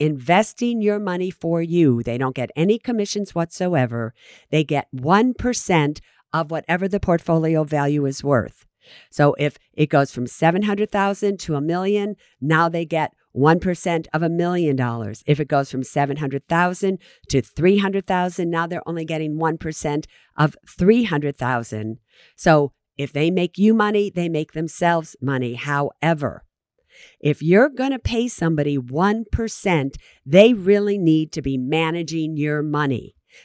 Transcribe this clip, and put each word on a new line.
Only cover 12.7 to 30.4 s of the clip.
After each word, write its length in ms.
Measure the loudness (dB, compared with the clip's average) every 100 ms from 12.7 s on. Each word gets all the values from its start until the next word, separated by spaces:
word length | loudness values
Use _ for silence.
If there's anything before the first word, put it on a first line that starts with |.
| 0 -4
get 280 | -2 -4 -6 _
one 260 | 2 4 4
percent 480 | 2 -2 -2 -4 -2
of 100 | -2
a 60 | -2
million 460 | 0 -2 0 0 0
dollars. 480 | -2 -4 -8 -6 -2
If 120 | 0
it 80 | 0
goes 220 | -2 -2
from 140 | -6
seven 340 | -4 -2 -2 -2
hundred 300 | -6 -6 -2
thousand 500 | 0 0 0 -2 -4 _ _ -2
to 120 | -2
three 360 | -2 2 4 4
hundred 300 | 2 -2 -2
thousand, 420 | 0 0 -2 -2
now 160 | -2 -2
they're 220 | -6 -6
only 160 | -8 -4
getting 320 | -4 -4 -2
one 200 | -2 -2
percent 480 | -6 -6 -4 -4 -6 _ _ 0
of 220 | 0 0 -14
three 360 | 0 4 4
hundred 320 | 2 -2 -4 -4
thousand. 640 | -2 -2 -4 -6 -8 -10 _ _ _ -2
So 380 | 4 4 2 -4 _ -10
if 160 | -6
they 160 | -2 0
make 300 | 2 -2 2
you 160 | 4 4
money, 340 | 2 0 0
they 180 | -2 -2
make 260 | -2 -4
themselves 600 | -6 -8 0 2 2 -2 -6
money. 320 | -4 -2 -2
However, 920 | -6 -4 -2 -2 -2 0 0 -2 -8 -16 _ _ _ _ -20 -20 _
if 240 | -2 0
you're 260 | 4 6 4
gonna 300 | 2 -4 -4
pay 280 | -2 -2 -2
somebody 500 | -2 0 0 0 -2
one 480 | -4 0 0 0 -2
percent, 680 | -4 -4 -4 0 0 0 -6 -18 _ 4
they 280 | 8